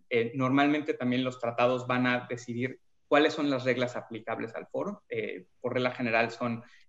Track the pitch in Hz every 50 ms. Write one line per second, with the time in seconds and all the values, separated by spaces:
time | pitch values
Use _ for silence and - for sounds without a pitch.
0 | _ - 127 117 117 117 120 135 131 127 135 139 143 147 147 151 147 151 151 -
1 | 127 123 123 127 131 127 123 - - 117 117 - 120 127 127 123 120 123 123 123
2 | 127 127 123 123 - - 120 120 - - 117 120 123 127 127 - _ _ _ _
3 | _ _ 151 143 151 151 151 160 151 143 139 127 123 127 123 123 123 120 - 113
4 | - - 117 110 - - - 117 113 113 - 80 76 - - 135 151 190 202 -
5 | _ - - 113 107 101 95 92 90 _ _ _ - 123 117 131 123 123 123 -
6 | 127 117 110 113 117 117 - - 123 120 117 113 - - - - -